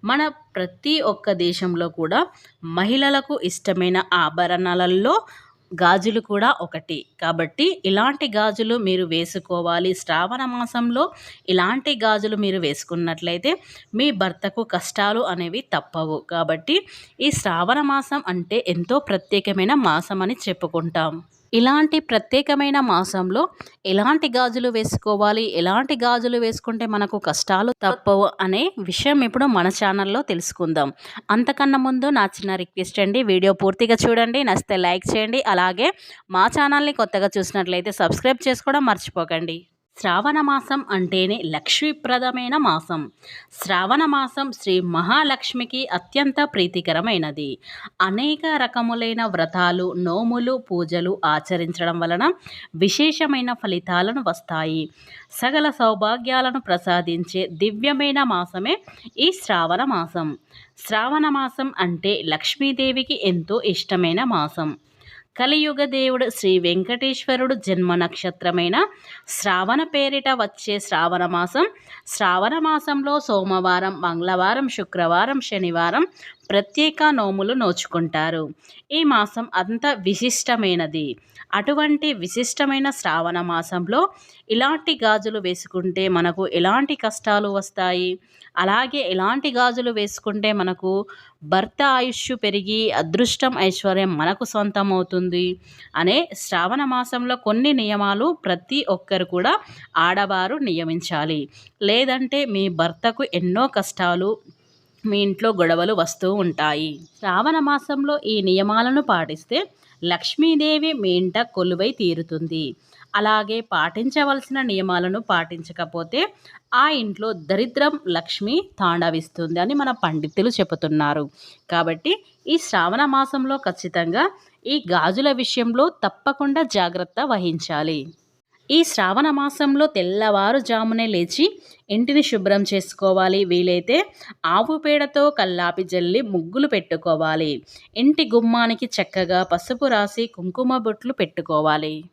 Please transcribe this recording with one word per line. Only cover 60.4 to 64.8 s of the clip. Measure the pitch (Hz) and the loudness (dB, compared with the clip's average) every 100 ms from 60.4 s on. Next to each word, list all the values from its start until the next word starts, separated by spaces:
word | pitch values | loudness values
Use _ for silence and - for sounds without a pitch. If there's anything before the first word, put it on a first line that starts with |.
| _ - - _ - | _ -20 -20 _ -4
శ్రావణ | 220 233 302 302 277 | -2 0 0 2 0
మాసం | 262 254 269 - 180 | -4 -4 -8 -2 -2
అంటే | 170 196 208 160 | -2 -2 -2 -2
లక్ష్మీదేవికి | 156 - - 277 262 262 262 262 294 196 | -4 -4 -2 -2 0 0 0 -2 -2 0
ఎంతో | 180 165 220 208 | 0 -2 -2 -2
ఇష్టమైన | 180 - 185 175 170 254 | -4 -2 0 2 0 0
మాసం. | 196 151 - 156 147 | 0 -2 -2 -6 -6